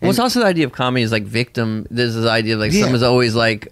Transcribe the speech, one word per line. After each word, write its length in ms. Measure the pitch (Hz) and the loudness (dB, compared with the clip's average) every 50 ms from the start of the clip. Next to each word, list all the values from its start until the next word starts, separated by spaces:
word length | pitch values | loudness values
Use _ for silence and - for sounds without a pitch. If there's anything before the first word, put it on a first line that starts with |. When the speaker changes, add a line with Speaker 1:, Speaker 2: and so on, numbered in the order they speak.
Speaker 1:
Well, 100 | - 185 | -2 0
it's 80 | 196 233 | 0 0
Speaker 2:
And 60 | 233 | 0
Speaker 1:
also 160 | 254 - 247 | 0 0 0
the 60 | 233 | 2
idea 200 | 196 185 165 151 | 2 2 2 0
of 60 | 123 - | -2 -2
comedy 300 | - 127 127 127 127 117 | -2 -2 -2 0 0 0
is, 80 | 110 113 | 0 0
like, 100 | 110 104 | -2 -2
victim. 600 | 101 113 113 120 - - - 117 110 110 110 - - | -4 -4 -4 -4 -4 -4 -4 -4 -2 -4 -4 -6 -6
There's 280 | 113 120 123 117 113 | -4 -2 -2 -2 0
this 100 | 113 113 | 0 0
idea 280 | 117 110 113 113 107 113 | 0 2 0 0 0 -2
of, 60 | 107 | 0
like, 120 | 107 107 160 | 0 0 0
Speaker 2:
Yeah. 100 | 208 208 | 2 2
Speaker 1:
someone's 220 | 151 127 117 123 | 2 2 2 2
always, 320 | 120 123 123 123 117 107 | 4 4 4 2 2 2
like, 320 | 117 113 113 110 104 - - | 2 0 0 0 -2 -6 -10